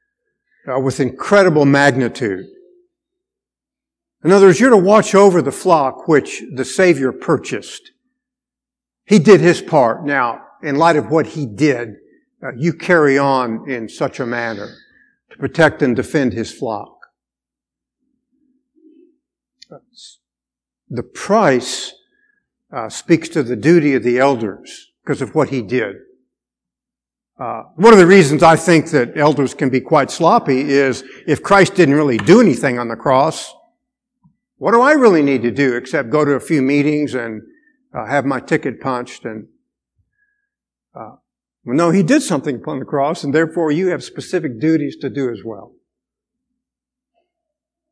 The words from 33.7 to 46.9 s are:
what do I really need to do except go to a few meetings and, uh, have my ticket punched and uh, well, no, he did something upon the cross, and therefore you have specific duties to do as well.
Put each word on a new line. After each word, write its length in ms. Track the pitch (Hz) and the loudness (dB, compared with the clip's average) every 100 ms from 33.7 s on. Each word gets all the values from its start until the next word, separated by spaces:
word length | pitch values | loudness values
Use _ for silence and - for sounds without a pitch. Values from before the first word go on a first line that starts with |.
| _ _ _ _ _ _ _ _ - | _ _ _ _ _ _ _ _ -8
what 160 | 160 | 0
do 100 | 233 | 2
I 100 | 262 | 4
really 300 | 302 240 170 | 4 4 4
need 200 | 143 131 | 2 0
to 80 | 120 | -2
do 240 | 113 139 | 0 0
except 360 | 120 120 156 120 | -2 -4 -6 -2
go 140 | 151 | 0
to 80 | 147 | 0
a 80 | 135 | -2
few 200 | - 156 | -2 -2
meetings 540 | 131 143 143 147 143 | 0 0 0 -2 -4
and, 280 | 127 117 110 - _ _ _ _ | -6 -8 -12 -16 _ _ _ _
uh, 120 | 139 110 | -14 -6
have 200 | 139 131 | -4 -2
my 140 | - | -4
ticket 400 | - 156 143 117 | -4 -4 -4 -8
punched 440 | 139 123 123 - | -8 -8 -10 -14
and 220 | 120 107 - _ _ _ _ _ _ _ _ _ _ _ _ _ _ | -16 -16 -18 _ _ _ _ _ _ _ _ _ _ _ _ _ _
uh, 220 | 143 113 - _ _ _ _ | -20 -20 -20 _ _ _ _
well, 120 | 123 135 | -6 -2
no, 140 | 170 | 0
he 120 | 185 | 0
did 200 | 165 285 | 0 0
something 340 | - 151 151 120 | -2 -6 -6 -10
upon 220 | - 147 | -10 -12
the 60 | |
cross, 380 | 131 147 143 170 | -6 -4 -4 -4
and 120 | 143 | -4
therefore 360 | 147 160 170 156 | -2 -2 -2 -4
you 180 | 151 185 | -2 -4
have 140 | 151 | -6
specific 560 | - - - 180 156 113 | -10 -16 -8 -6 -6 -4
duties 380 | 156 160 143 - | -2 -2 -2 -8
to 140 | 139 | -10
do 200 | 143 131 | -6 -6
as 120 | 107 | -8
well. 300 | 110 104 - _ _ _ _ _ _ _ _ _ _ _ _ | -12 -16 -18 _ _ _ _ _ _ _ _ _ _ _ _